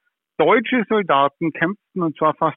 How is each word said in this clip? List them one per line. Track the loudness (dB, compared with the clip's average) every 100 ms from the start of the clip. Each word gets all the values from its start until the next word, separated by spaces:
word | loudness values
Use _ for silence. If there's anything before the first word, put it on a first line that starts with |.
| _ _ _ -2
deutsche | 2 2 0 -2 0
Soldaten | -2 0 2 2 -2 -6
kämpften, | -2 -4 -6 _ -6
und | -4 -2
zwar | -2
fast | 0 -4